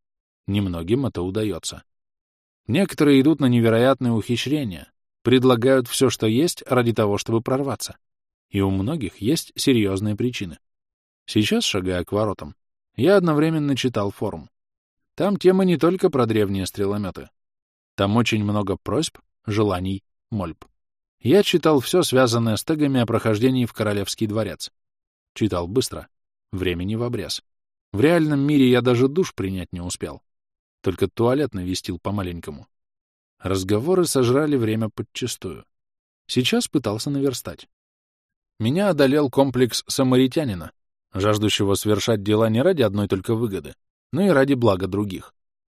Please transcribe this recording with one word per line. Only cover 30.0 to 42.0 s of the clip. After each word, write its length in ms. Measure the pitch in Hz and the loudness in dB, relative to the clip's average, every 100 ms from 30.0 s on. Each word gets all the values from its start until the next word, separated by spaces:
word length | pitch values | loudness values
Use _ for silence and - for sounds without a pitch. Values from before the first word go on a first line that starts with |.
| 82 69 _ _ _ _ _ _ | -10 -12 _ _ _ _ _ _
Только 260 | - - 95 | -6 -2 -4
туалет 460 | - 117 135 143 | 0 0 0 -2
навестил 460 | 98 90 92 - 87 | -4 -6 -6 -6 -8
по-маленькому. 680 | 95 101 92 85 80 71 - _ _ _ _ _ _ _ | -6 -6 -6 -8 -12 -16 -20 _ _ _ _ _ _ _
Разговоры 640 | 92 95 92 104 143 185 170 | -4 -2 0 -2 2 2 2
сожрали 520 | 139 120 127 151 143 | 2 2 2 2 0
время 320 | 110 110 110 | 0 -2 -4
подчистую. 720 | - 117 - 120 - 95 57 - _ _ _ _ _ - | -6 -12 -8 -8 -8 -12 -14 -18 _ _ _ _ _ -4
Сейчас 400 | 123 127 233 - | -2 2 0 0
пытался 420 | 151 110 107 - | -2 -2 -4 -4
наверстать. 600 | 139 139 120 - 76 - _ _ _ _ _ _ _ _ _ | -2 -2 -4 -10 -16 -20 _ _ _ _ _ _ _ _ _
Меня 300 | 110 156 208 | -2 0 0
одолел 400 | 151 139 147 143 | 4 4 4 2
комплекс 560 | 127 139 123 123 - - | 2 2 2 0 0 -6
самаритянина, 840 | - 131 127 131 143 147 90 76 _ _ _ _ | 0 2 4 4 0 -4 -6 -10 _ _ _ _
жаждущего 640 | 95 104 104 104 - 101 98 | -2 0 2 0 0 0 0
совершать 460 | 107 104 | 0 0